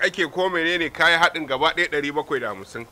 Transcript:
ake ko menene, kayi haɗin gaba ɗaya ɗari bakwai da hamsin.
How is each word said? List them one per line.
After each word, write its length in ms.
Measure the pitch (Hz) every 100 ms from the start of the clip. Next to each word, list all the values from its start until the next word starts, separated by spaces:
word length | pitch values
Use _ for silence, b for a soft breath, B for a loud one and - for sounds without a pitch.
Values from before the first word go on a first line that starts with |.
ake 240 | 190 190 165
ko 200 | 180 185
menene, 400 | 175 165 180 156
kayi 240 | - 165 170
haɗin 300 | 170 165 143
gaba 240 | 131 156
ɗaya 160 | 156 175
ɗari 240 | 147 143
bakwai 280 | 147 143 139
da 80 | 117
hamsin. 320 | 98 98 117 117